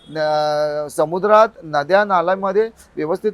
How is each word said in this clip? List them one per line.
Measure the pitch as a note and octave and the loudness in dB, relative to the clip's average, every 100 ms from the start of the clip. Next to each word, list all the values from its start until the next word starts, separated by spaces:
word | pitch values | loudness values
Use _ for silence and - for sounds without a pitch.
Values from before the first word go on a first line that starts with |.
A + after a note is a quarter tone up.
| - | -12
न-, | D3+ D3+ D3+ D3+ D3+ D3+ D3+ D3 | -4 -2 0 0 0 -2 -4 -6
समुद्रात, | E3+ D#3 F3+ G#3 G#3+ A3 - | -2 -2 -2 4 6 4 0
नद्या | D#3+ D3 D3 G3 | -6 -4 2 2
नाल्यांमध्ये | G#3 F3+ E3+ F#3+ F#3+ G3 A3+ - _ - | 2 0 0 -2 -2 -2 -2 -8 _ -8
व्यवस्थित | D#3 F#3 G#3+ | -6 -4 -4